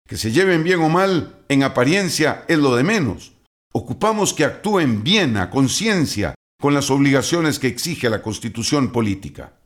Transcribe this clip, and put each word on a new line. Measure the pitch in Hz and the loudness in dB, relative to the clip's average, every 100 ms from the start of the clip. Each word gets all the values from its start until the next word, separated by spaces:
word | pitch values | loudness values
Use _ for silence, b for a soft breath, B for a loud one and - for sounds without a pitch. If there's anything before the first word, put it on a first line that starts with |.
| - | -14
Que | 98 | -8
se | 113 | -2
lleven | 127 190 170 | 0 2 2
bien | 160 180 | 2 2
o | 160 | 2
mal, | 170 196 180 107 - - | 2 2 0 -4 -12 -2
en | 139 | 0
apariencia, | 135 131 127 190 185 143 151 113 - | 2 2 2 2 0 0 0 -2 -2
es | 165 | 2
lo | 139 120 | 4 4
de | |
menos. | 156 226 131 82 - _ _ _ _ | 2 2 0 -4 -12 _ _ _ _
Ocupamos | - - 127 247 311 - | -8 -6 -2 0 0 -2
que | - 139 | 0 -2
actúen | - 214 202 147 107 | -2 -2 0 0 0
bien | 117 214 160 107 | 0 2 2 0
a | 90 | -2
conciencia | 135 131 - 214 190 147 104 87 - _ - | 0 0 0 -2 0 -2 -2 -4 -6 _ -4
con | 143 | 0
las | 143 135 | 0 0
obligaciones | 135 143 135 120 170 160 - | 2 4 4 2 0 0 0
que | 127 | -4
exige | 123 - 160 120 | -4 -8 -4 -2
la | 104 | -2
Constitución | 113 101 117 107 107 147 127 | -4 -8 -8 -6 -2 0 0
política. | 120 107 98 76 69 64 _ | 0 -2 -2 -8 -16 -20 _